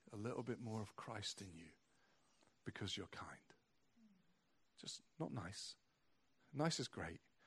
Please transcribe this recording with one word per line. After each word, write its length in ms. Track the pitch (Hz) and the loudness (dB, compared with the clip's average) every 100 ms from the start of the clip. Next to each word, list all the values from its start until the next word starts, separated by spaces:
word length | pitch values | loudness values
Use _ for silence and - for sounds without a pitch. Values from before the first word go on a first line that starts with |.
| - | -10
a 60 | 101 | -2
little 260 | 113 - | 0 2
bit 180 | 123 120 | 0 0
more 200 | 117 110 | 0 0
of 140 | 107 - | 0 -4
Christ 460 | - 110 101 - | -4 -2 -2 -2
in 120 | 98 82 | -6 -8
you 160 | 82 - - - - - - - - - - | -12 -16 -20 -20 -20 -20 -20 -20 -20 -8 -4
because 320 | - 101 - | 0 2 0
you're 100 | 90 | -2
kind. 320 | - - - - - - - - - - - - - _ - - - | -4 -6 -8 -14 -20 -20 -20 -20 -20 -20 -20 -20 -20 _ -20 -20 -10
Just 220 | - - - - | -8 -8 -8 -2
not 140 | 156 | 0
nice. 420 | 123 87 101 - - - _ - - - - - | 0 -2 -4 -6 -8 -16 _ -20 -20 -20 -20 -2
Nice 260 | 139 160 - | 6 6 6
is 80 | 123 | 2
great. 320 | - 82 - - - | 0 -2 -2 -10 -20